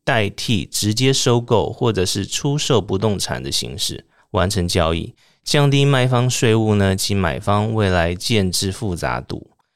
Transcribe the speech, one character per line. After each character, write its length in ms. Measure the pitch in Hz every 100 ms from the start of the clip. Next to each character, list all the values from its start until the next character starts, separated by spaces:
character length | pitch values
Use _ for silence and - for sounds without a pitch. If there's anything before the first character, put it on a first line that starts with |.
代 260 | - 123 98
替 340 | - - 104
直 300 | - - 104
接 180 | 110 131
收 280 | 135 135 117
购 280 | 120 113 -
或 220 | - 123
者 140 | 98 92
是 180 | -
出 320 | 95 - 147 147
售 240 | - 120
不 160 | 95 95
动 220 | 107 92
产 240 | - 62
的 80 | 67
形 260 | - 60 67
式 280 | - - - _ _
完 180 | 95 90
成 200 | 101 87
交 260 | 92 80
易， 200 | 85 117 - _ _
降 260 | - 147 143
低 160 | 139
卖 220 | 139 135 127
方 240 | 123 127
税 240 | - 120
务 220 | 110 110 104
呢 180 | 98
及 180 | 92 -
买 280 | 101 87 65
方 340 | 101 104 110
未 160 | 110 98
来 240 | 90 85
建 380 | 90 - 113 95
制 180 | - 98
复 240 | 90 107
杂 260 | 82 71 62
度。 300 | - - - _ _